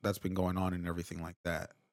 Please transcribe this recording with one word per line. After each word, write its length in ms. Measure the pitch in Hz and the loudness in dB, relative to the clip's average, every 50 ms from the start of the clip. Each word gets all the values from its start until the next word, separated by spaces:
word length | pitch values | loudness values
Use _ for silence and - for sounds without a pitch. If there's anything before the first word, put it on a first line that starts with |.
| - | 0
that's 140 | 101 95 | 0 0
been 160 | - - 92 95 | 2 0 0 2
going 240 | 95 90 90 92 | 4 2 4 4
on 160 | 95 92 92 90 | 2 2 2 0
and 140 | 90 85 | 0 -2
everything 340 | 85 85 87 85 - 87 85 82 | -2 -2 -2 -4 -4 -6 -6 -6
like 140 | 87 87 - - | -8 -10 -4 -2
that, 260 | 87 82 76 - - - - _ _ | 0 0 0 -2 -6 -10 -18 _ _